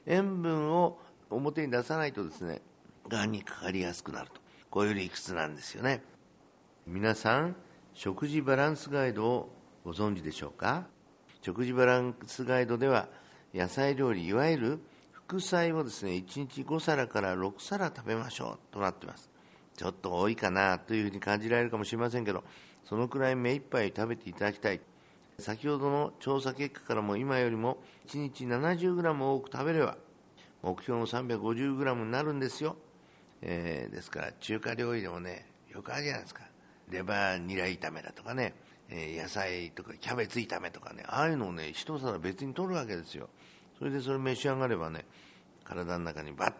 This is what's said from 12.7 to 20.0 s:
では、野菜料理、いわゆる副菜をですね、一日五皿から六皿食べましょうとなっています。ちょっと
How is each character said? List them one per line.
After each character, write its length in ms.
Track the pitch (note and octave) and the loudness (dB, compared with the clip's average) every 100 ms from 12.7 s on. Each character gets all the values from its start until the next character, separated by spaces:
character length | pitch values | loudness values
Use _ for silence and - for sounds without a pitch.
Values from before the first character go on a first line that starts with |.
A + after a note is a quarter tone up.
| A#2 | 4
で 100 | C3+ | 6
は、 200 | A#2 - - - - - | 4 2 -6 -20 -20 -6
野 140 | F#2 F2+ | -2 0
菜 260 | C3+ C#3 | 4 4
料 180 | C3 C3 | 4 2
理、 140 | F#2+ E2+ | 2 2
い 60 | |
わ 160 | A2 D#3 | 4 4
ゆ 80 | D3+ | 4
る 220 | A2+ D#3 - - - | 2 0 -6 -20 -20
副 280 | - - F#3 | -20 -6 -4
菜 320 | F3+ F3+ E3+ | 2 2 4
を 120 | D#3+ | 2
で 60 | B2+ | -2
す 140 | - | -4
ね、 100 | G2 | -2
一 240 | F2+ F#2 C#3 | -2 -2 -6
日 240 | C3+ C3+ | -6 -6
五 180 | C3+ D#3+ | -2 0
皿 260 | D#3+ C#3+ A2+ | 4 2 2
か 140 | G#2+ | 2
ら 140 | G2 | 2
六 280 | F#2 F#2+ G2+ | 2 0 -4
皿 240 | - G3+ E3 | -6 -2 -2
食 200 | - G#2+ | -2 -2
べ 100 | A2+ | -2
ま 140 | A2+ | -2
し 100 | - | -6
ょ 180 | A#2+ G#2 - | -6 -8 -10
う 40 | |
と 60 | G#2 | -2
な 100 | F#2+ | -2
っ 40 | |
て 120 | - F#2 | -2 -10
い 20 | |
ま 80 | - | -16
す。 140 | - - - - - - | -20 -20 -20 -20 -20 -6
ち 80 | |
ょ 40 | F#2 | -4
っ 60 | |
と 240 | F#2 | -4